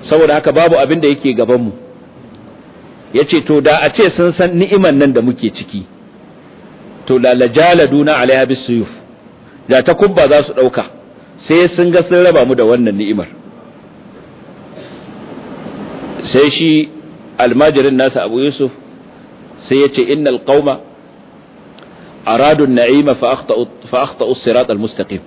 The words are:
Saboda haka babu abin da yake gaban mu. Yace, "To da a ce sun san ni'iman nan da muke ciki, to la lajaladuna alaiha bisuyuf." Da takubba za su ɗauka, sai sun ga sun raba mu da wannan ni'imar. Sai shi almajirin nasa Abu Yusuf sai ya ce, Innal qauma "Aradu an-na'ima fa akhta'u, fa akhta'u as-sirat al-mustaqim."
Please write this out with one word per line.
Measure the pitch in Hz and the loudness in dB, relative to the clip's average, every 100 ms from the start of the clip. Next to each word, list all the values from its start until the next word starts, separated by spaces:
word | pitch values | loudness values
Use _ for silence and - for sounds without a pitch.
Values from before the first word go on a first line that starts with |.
| - | 0
Saboda | 156 156 | 2 2
haka | 147 151 | 2 0
babu | 143 170 165 | 2 2 2
abin | 135 160 | 0 0
da | 147 | 0
yake | 143 139 | 0 -2
gaban | 117 113 123 | -2 0 0
mu. | 113 98 - - - - - - - - - - - - - | -2 -10 -20 -20 -20 -20 -20 -20 -20 -20 -20 -20 -20 -20 -6
Yace, | 117 147 147 135 | -2 0 -2 0
"To | 151 | 0
da | 143 156 | 2 2
a | 143 | 0
ce | - 196 - | 2 0 2
sun | 175 165 | -2 0
san | 180 175 | -2 0
ni'iman | 190 196 185 139 | 0 2 2 2
nan | 143 | 2
da | 123 | 2
muke | 120 123 110 | 0 -2 -6
ciki, | - - 101 92 - - - - - - - - - - - - | -8 -12 -12 -14 -20 -20 -20 -20 -20 -20 -20 -20 -20 -20 -20 -2
to | 127 | 0
la | 127 | 2
lajaladuna | 123 123 117 170 175 143 143 147 147 | 2 2 2 4 4 2 2 0 0
alaiha | 123 131 131 | 2 0 0
bisuyuf." | 131 - 120 98 - - - - - - - - | -4 -4 -4 -4 -12 -20 -20 -20 -20 -20 -20 0
Da | 131 | 0
takubba | 127 170 202 170 143 | 2 2 2 2 4
za | 147 | 2
su | 143 | 0
ɗauka, | 135 127 - - - - - - - - | 0 0 -2 -10 -16 -20 -20 -20 -20 -2
sai | 160 175 175 | 2 2 2
sun | 175 | 2
ga | 175 170 | 2 2
sun | 175 | 2
raba | 180 165 | 4 4
mu | 123 | 2
da | 123 | 2
wannan | 113 123 117 98 | 2 2 0 -2
ni'imar. | 104 107 85 - - - - - - - - - - - - - - - - - - - - - - - - - - - - - - | -4 -4 -6 -14 -20 -20 -20 -20 -20 -20 -20 -20 -20 -20 -20 -20 -20 -20 -20 -20 -20 -20 -18 -18 -18 -16 -16 -14 -14 -14 -14 -14 -4
Sai | 127 147 | 0 0
shi | - 165 156 151 - - - - - | 0 0 0 -2 -10 -20 -20 -20 -4
almajirin | 123 120 151 139 135 131 | 0 2 2 2 2 2
nasa | 131 131 | 0 -2
Abu | 104 113 | -4 -2
Yusuf | 139 135 131 - - - - - - - - - - | -4 -2 -6 -6 -20 -20 -20 -20 -20 -20 -20 -20 -4
sai | 131 | 0
ya | 139 | 0
ce, | 139 120 | 0 -2
Innal | 143 147 123 | -2 -2 -4
qauma | - 143 143 107 - - - - - - - - - - - - - - - | 0 0 0 -6 -10 -20 -20 -20 -20 -20 -20 -20 -20 -20 -20 -20 -20 -12 -4
"Aradu | 113 143 151 | 0 2 2
an-na'ima | 143 123 120 143 143 | 2 2 2 2 2
fa | 123 120 131 | 0 -2 -4
akhta'u, | - 113 120 - - | -4 -4 -4 -10 -6
fa | 127 | -4
akhta'u | 139 - 113 | -4 -6 -4
as-sirat | 131 - 117 123 | -2 0 0 0
al-mustaqim." | 104 110 - - 95 | -4 -6 -8 -10 -10